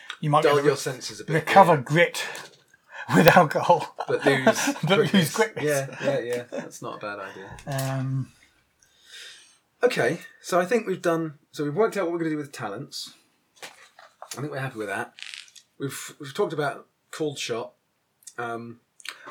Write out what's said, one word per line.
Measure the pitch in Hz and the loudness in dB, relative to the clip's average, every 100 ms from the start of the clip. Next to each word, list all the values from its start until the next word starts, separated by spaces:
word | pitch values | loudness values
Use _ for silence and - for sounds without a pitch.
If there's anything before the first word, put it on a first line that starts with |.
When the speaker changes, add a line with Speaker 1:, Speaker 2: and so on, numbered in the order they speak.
| - - | -16 -6
Speaker 1:
you | 156 | 2
might | 147 | 4
Speaker 2:
Dull | 151 | 6
Speaker 1:
be | 143 | 6
able | 147 | 4
Speaker 2:
your | 131 | 2
Speaker 1:
to | |
Speaker 2:
senses | 147 123 - 107 | -4 -8 -12 -12
a | |
bit, | - | -2
Speaker 1:
recover | 156 - 190 175 | -2 6 8 8
Speaker 2:
yeah. | 151 | 6
Speaker 1:
grit | 120 156 170 - - - - - _ _ _ - - | 2 2 2 0 -10 -10 -16 -20 _ _ _ -18 0
with | 156 165 | 6 8
alcohol. | 185 156 165 - 165 - - - | 8 6 2 4 2 2 -10 -4
Speaker 2:
But | - | 0
lose | 143 135 131 214 277 285 | 2 4 4 2 -2 -4
Speaker 1:
<laughs> | 156 | 0
But | 202 185 | 2 4
lose | 196 156 | 4 2
Speaker 2:
quickness. | |
Speaker 1:
quickness. | - - 151 147 139 139 139 | 0 -2 0 -2 0 -2 -4
Speaker 2:
Yeah, | - 131 | -2 -2
yeah, | |
yeah. | 117 123 120 | -2 -6 -6
That's | - - - | -12 -12 -12
not | 117 113 | -12 -10
a | |
bad | 104 101 | -10 -10
idea. | 98 98 98 120 - | -12 -14 -16 -16 -8
Speaker 1:
Um, | 135 135 135 131 135 - _ _ _ _ _ _ _ _ - - - - _ _ - | -4 -4 -4 -4 -4 -6 _ _ _ _ _ _ _ _ -20 -20 -20 -20 _ _ 0
Speaker 2:
Okay, | 247 - - 165 - - | 0 2 0 0 -8 -18
so | - 175 | -2 0
I | |
think | 180 240 214 | 2 0 0
we've | 180 | -2
done, | 180 165 160 143 _ | 0 0 -2 -10 _
so | - | -6
we've | 147 | -4
worked | 160 220 202 | 0 0 0
out | |
what | 170 | -4
we're | 170 | -2
gonna | 160 | -4
do | 151 | -4
with | 143 | -8
talents. | - 110 104 151 - - - _ _ _ _ - - - _ - _ - | -10 -10 -10 -12 -12 -14 -18 _ _ _ _ -20 -20 -20 _ -20 _ -18
I | - | -10
think | 147 | -8
we're | 139 | -8
happy | 131 107 | -8 -8
with | 101 | -6
that. | 104 117 - - - - - _ - | -6 -8 -12 -16 -16 -18 -20 _ -10
We've, | 135 - - - | -10 -8 -14 -16
we've | 139 | -14
talked | - 196 | -4 -2
about | 156 143 - - _ _ | -2 -4 -6 -18 _ _
cold | - 151 135 | -6 -6 -6
shot. | - 113 123 _ _ _ _ _ - - | -6 -6 -8 _ _ _ _ _ -20 -10
Um, | 117 117 117 - _ _ - - - | -8 -8 -10 -18 _ _ -16 -16 -4